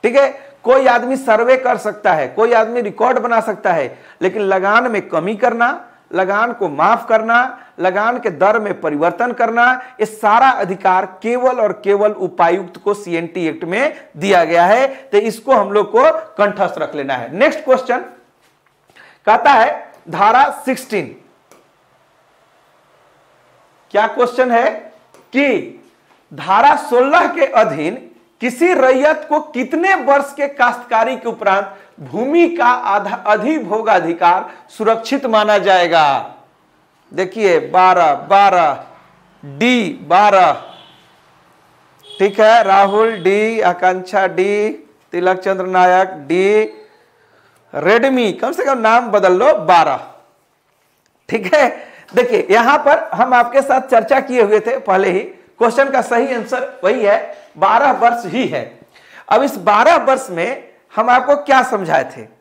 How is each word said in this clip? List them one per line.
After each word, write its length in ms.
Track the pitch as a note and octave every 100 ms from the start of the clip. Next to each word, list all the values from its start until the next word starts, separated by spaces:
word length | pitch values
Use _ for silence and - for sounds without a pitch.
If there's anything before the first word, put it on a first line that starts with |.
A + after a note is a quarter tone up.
ठीक 120 | B3+ C4+
है, 140 | C4+ - - -
कोई 240 | A3 C4+ B3+
आदमी 300 | A#3+ B3 C4
सर्वे 380 | - G#3+ A#3+ C4
कर 200 | - -
सकता 360 | G#3 - G3
है, 140 | D#3+ B2+
कोई 240 | F#3 A3+
आदमी 280 | A#3 A3 A#3+
रिकॉर्ड 380 | G#3 - B3 B3+
बना 200 | A#3 A#3
सकता 320 | A3 G3 G3
है, 240 | E3 B2+ - - _
लेकिन 200 | F#3 G3
लगान 480 | G3 F#3+ F#3+ A3 B3+
में 100 | G#3 -
कमी 260 | E3 F3 G#3+
करना, 540 | B3 A3+ A#3+ F4 - _ _
लगान 380 | F3 F#3+ G3+ A#3+
को 140 | A#3+ F#3
माफ 380 | C#3+ F3+ A#3 A3+
करना, 500 | A3 A3 A#3 B3+ - - -
लगान 400 | F3+ F#3+ A3 B3
के 100 | G#3+
दर 280 | D3 G3 A3
में 200 | G#3 F#3
परिवर्तन 500 | E3 D3 E3 E3+ A#3+
करना, 400 | A#3+ A#3 A#3 A#3+ B3+ - -
ये 60 | G#3+
सारा 440 | - G#3+ A3+ C4
अधिकार 560 | A#3+ G3 F#3+ F#3+ F#3 F#3+ -
केवल 380 | A3 B3 B3+ B3
और 120 | G#3+ -
केवल 280 | G3 G3+ G#3+
उपायुक्त 680 | G#3 F3+ - E3+ F3+ F3+ -
को 160 | G3+
सीएनटी 540 | G3+ F3+ E3 E3+ F#3 D#3+
Act 160 | -
में 460 | E3+ G3 C#4+ - - D3+
दिया 260 | G3 F#3
गया 220 | D#3+ E3+ F3
है। 220 | A#3 C4+ C4+
तो 140 | - G#3
इसको 340 | A3+ - -
हम 180 | B3 G3
लोग 200 | G3+ F#3+
को 200 | A3 D4+ D#4+ - -
कंठस्थ 420 | G#3 F#3 F3+ E3+
रख 180 | D3+ D3+
लेना 180 | C3+
है। 220 | B2+ A#2+ E3+
Next 260 | D4 - -
question 340 | B3+ - B3 - - _ _ _ _ _ _ _ _ - _ -
कहता 240 | A#3 C#4+
है 400 | B3+ A#3 - - - -
धारा 340 | D#3+ G#3 A#3+ C#4 -
सिक्सटीन, 600 | B3+ B3+ - G#3 B2+ - _ _ _ _ _ _ _ _ _ _ _ _ _ _ _ _ _ _ _ _ _ _ _ _ _ _ _
क्या 140 | G3+ A3
question 440 | - A#3+ - B3+
है 180 | A#3 C4+ - - _ _ _ _
कि 120 | B3+ C#4 - - - _ _ _ _ _
धारा 440 | C#3 D3 G3+ C#4 D4+
सोलह 480 | - B3 C4+ E4 E4+
के 180 | D#4+ C4+
अधीन 420 | A#3 A3 D3+ D#3 A#3+ - _ _ _
किसी 320 | A#3+ A#3+ E4+
रैयत 520 | F4 B3+ C4 D4 D4+ -
को 100 | D4+
कितने 520 | D4+ A#3+ B3 D#4+ F#4 F#4
वर्ष 360 | C4 C#4 C#4 -
के 120 | C#4+
काश्तकारी 680 | - A#3+ - - A3+ A#3 B3+
के 140 | A#3
उपरांत 440 | - G3+ G3 G3 - - _
भूमि 460 | C#3 D#3+ C4 E4 E4+
का 160 | E4+ A#3+
आधा, 500 | B3 - G3+ G3+ -
अधिभोगाधिकार 1300 | G#3 G#3+ A3+ D#4 G3 A3 A3 F#3+ E3 E3+ E3+ F#3 - - _
सुरक्षित 560 | - A3 A3+ A3+ C4+ B3+
माना 320 | A3 G#3 G#3
जाएगा? 760 | F#3 F#3 F3 E3 D3 C3 G2+ - _ _ _ _ _ _ _
देखिए 480 | D3 F#3 A3 G3+ D#3+
बारह, 520 | D#3 F3+ F#3 F3 D#3+ C#3 -
बारह, 540 | G3 G3+ F3+ D#3 C3+ - - _ _ _ _
डी 640 | C#3+ C#3 A#3+ B3 F#3 C3 C#3+
बारह, 540 | F3+ G#3 G3 E3+ C#3 - - - _ _ _ _ _ _ _ _ _ _ _ _
ठीक 320 | G3+ G3 G3+
है, 240 | G#3+ A#3
राहुल 520 | G3 G3 G3 G#3 A3+ G#3+
डी, 440 | E3+ G3+ G#3+ A3+
आकांक्षा 680 | F#3+ F3+ F#3 F#3 F3+ G3+ F#3+
डी, 420 | E3 G3 G#3 G#3+ - _ _ _
तिलक 260 | F3 F3+ F#3
चंद्र 260 | F#3+ F#3+ F#3
नायक 440 | F#3 F3+ F3+ F#3+ D#3+ C3+
डी, 360 | F3 F#3+ G#3+ G#3+ - - _ _ _ _ _ _ _ _
रेडमी, 580 | D3 D#3+ A3+ C4+ C4 A3
कम 180 | - B3
से 140 | D4+ C#4
कम 140 | C4
नाम 280 | A3 A#3 A#3+
बदल 240 | G3+ F#3
लो, 200 | F3+ C4 D4+
बारह। 440 | D#3+ F3 D3+ C3 - - _ _ _ _ _ _ _ _ _ _ -
ठीक 240 | A3+ F3+
है, 160 | D4+ C4 - - - - -
देखिए 320 | B3 G#3 -
यहां 260 | A3 A#3 D4
पर 300 | C#4 D#4+ -
हम 200 | F#3 B3+
आपके 280 | B3 A#3 C4+
साथ 260 | C4+ C4 C4
चर्चा 300 | A#3 - C4
किए 220 | C4+ B3
हुए 180 | G#3 G#3+
थे 180 | A3 -
पहले 320 | - F#3 G3
ही, 80 | F#3+
क्वेश्चन 680 | - - _ _ A#3 A#3 C#4
का 120 | C4
सही 320 | - A#3 C4 A#3+
आंसर 440 | G#3 C4 C4+ -
वही 200 | F#3 B3
है, 140 | G3+ G3+ - - - D#3
बारह 340 | G3 A3+ C#4
वर्ष 320 | B3 A#3 A#3 G3+
ही 200 | G#3+ A3+
है। 160 | C#3+ A2+ - _ _ _ - -
अब 140 | A3
इस 120 | C#4 A#3
बारह 360 | F3+ G#3 C4+ E4
वर्ष 300 | C4+ C4 -
में 400 | E3+ G3 C4+ - _ _
हम 160 | - A#3
आपको 260 | B3 B3+ C#4+
क्या 240 | C#4+ C4
समझाए 400 | B3 G#3 E3+ D#3 C3
थे? 180 | B2+ A2 _